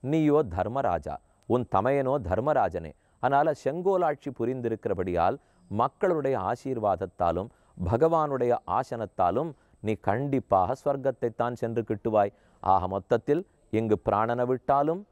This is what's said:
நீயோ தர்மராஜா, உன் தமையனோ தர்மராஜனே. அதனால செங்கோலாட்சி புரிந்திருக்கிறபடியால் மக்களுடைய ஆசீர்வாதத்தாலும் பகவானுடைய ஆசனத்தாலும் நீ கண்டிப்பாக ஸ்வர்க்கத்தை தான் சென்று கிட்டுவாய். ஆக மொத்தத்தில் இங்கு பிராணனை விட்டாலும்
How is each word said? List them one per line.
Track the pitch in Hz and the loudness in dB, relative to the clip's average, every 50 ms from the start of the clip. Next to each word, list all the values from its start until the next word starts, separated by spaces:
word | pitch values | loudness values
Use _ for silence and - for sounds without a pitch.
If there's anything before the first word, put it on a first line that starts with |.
| - | -2
நீயோ | 127 151 160 156 147 143 151 156 104 82 | 0 0 2 4 4 4 4 2 0 -2
தர்மராஜா, | 95 92 104 117 135 135 104 87 82 80 78 76 73 _ _ _ _ _ - | -2 -2 -2 -2 -2 0 0 0 -2 -4 -6 -12 -12 _ _ _ _ _ 0
உன் | 107 123 120 - - | 0 0 0 0 0
தமையனோ | 95 101 123 139 143 135 127 135 147 110 85 | 0 2 2 2 2 0 0 -2 -2 -2 -2
தர்மராஜனே. | 92 - 120 147 156 135 107 92 82 90 82 78 - _ _ _ _ _ - | -2 0 0 0 2 2 0 0 -2 -6 -10 -10 -16 _ _ _ _ _ -2
அதனால | 127 139 139 151 160 147 - - | 0 2 2 2 2 -2 -2 -4
செங்கோலாட்சி | 139 143 170 180 190 196 185 180 160 147 139 - 143 127 - | -4 -4 -2 -2 0 0 2 0 0 -2 -4 -8 -12 -6 -4
புரிந்திருக்கிறபடியால் | 117 117 131 131 120 117 113 107 - 110 98 87 92 92 87 85 85 92 120 - _ _ _ _ _ _ | -4 -4 -4 -4 -4 -4 -4 -4 -4 -4 -4 -2 -2 -2 0 2 2 0 0 -2 _ _ _ _ _ _
மக்களுடைய | 98 104 117 143 _ _ - 190 175 160 139 135 135 110 95 95 | -2 -2 -2 -2 _ _ 0 0 0 0 0 -2 -2 0 0 -2
ஆசீர்வாதத்தாலும் | 120 - - 139 131 117 107 101 95 87 98 90 _ _ 90 85 82 87 98 120 _ _ _ _ _ - 90 87 | -4 -4 -4 -6 -6 -2 0 0 0 0 -2 -8 _ _ 0 0 0 0 -4 -6 _ _ _ _ _ -8 -4 0
பகவானுடைய | 113 117 151 165 165 160 156 147 139 131 123 120 120 - _ - 87 | 2 4 4 4 4 2 0 0 -2 -2 0 0 0 0 _ -2 -2
ஆசனத்தாலும் | 113 135 - 135 113 110 98 _ - 92 87 90 117 151 170 143 _ _ _ _ _ - | -2 -2 -4 -6 -8 -8 -8 _ 0 0 2 2 0 -2 -4 -8 _ _ _ _ _ -4
நீ | 104 110 - - - | -4 -4 -2 -2 -2
கண்டிப்பாக | 98 117 139 143 139 131 - _ - 95 90 92 127 - | -2 -2 -2 0 -2 -2 0 _ 2 2 4 2 -2 -4
ஸ்வர்க்கத்தை | - 147 143 139 127 139 123 _ - 120 110 - | -2 -4 -4 -2 -2 -4 -4 _ -4 -6 -2 -2
தான் | 120 120 123 113 | -4 -4 -2 -4
சென்று | - 117 117 120 113 - | -6 -4 -4 -4 -2 -4
கிட்டுவாய். | 113 101 _ 117 107 107 101 101 - _ _ _ _ _ - | -4 -4 _ 2 4 4 2 2 -2 _ _ _ _ _ 0
ஆக | 92 95 95 90 92 95 | 2 2 2 2 0 -4
மொத்தத்தில் | 98 92 _ 123 117 - - 143 165 196 _ _ _ _ _ - 110 | -6 -2 _ 0 0 2 0 -2 -2 -2 _ _ _ _ _ -2 -2
இங்கு | 113 110 107 92 _ | 2 2 0 0 _
பிராணனை | - 101 101 110 113 120 123 123 123 | 0 0 2 2 0 0 -2 0 -2
விட்டாலும் | 131 123 _ - 139 139 143 151 165 185 208 _ | -2 -4 _ 0 2 2 2 0 -2 -4 -6 _